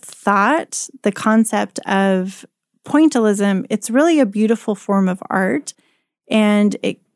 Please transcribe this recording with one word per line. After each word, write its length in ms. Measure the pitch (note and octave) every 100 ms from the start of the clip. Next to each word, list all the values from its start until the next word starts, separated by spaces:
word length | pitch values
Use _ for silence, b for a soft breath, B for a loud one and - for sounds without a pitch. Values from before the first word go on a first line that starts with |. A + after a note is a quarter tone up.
thought, 880 | - - G3+ G3+ G#3+ D#4+ - - - -
the 100 | G#3
concept 680 | - G#3+ A3 A3 G#3 G3+ -
of 640 | - G3 G3 F#3 F#3 - - _ _ _
pointillism. 840 | - D4 D#4+ A#3+ G#3+ G3+ G3+ F#3+ -
It's 220 | G#3+ -
really 300 | A#3+ E4 D#4
a 60 | A#3
beautiful 480 | G#3 A3 A3+ -
form 340 | G3 - G3 F#3+
of 140 | F#3 -
art, 460 | F#3+ F#3+ C#4+ - - _ _ _ _ -
and 460 | A3 G#3 G#3 G#3 -
it 180 | - - _